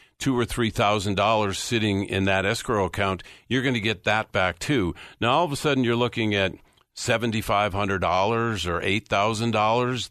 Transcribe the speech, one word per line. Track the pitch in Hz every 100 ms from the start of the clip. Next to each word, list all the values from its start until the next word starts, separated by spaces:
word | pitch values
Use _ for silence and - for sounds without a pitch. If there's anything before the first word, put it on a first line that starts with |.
| - -
two | 139 120
or | 117
three | - 113
thousand | 110 104 107 98 95
dollars | 104 110 104 92
sitting | - 117 107 98 98
in | 95 95
that | 95 95
escrow | 113 - 107 92
account, | - 98 92 - - -
you're | 127
gonna | 127 120
get | 107 107 -
that | 107 110
back | 104 92 85
too. | - 143 90 - - -
Now, | 113
all | 143 175
of |
a | 143
sudden, | 151 135
you're | 120 117
looking | 120 120 107
at | 101 95 - _ _ _ -
seventy-five | - 113 117 110 101 101 104
hundred | 92 101 98
dollars | 85 90 101 117 117 104 85
or | 85
eight | 98 101 -
thousand | 101 107 107 117
dollars | 107 107 120 123 123 -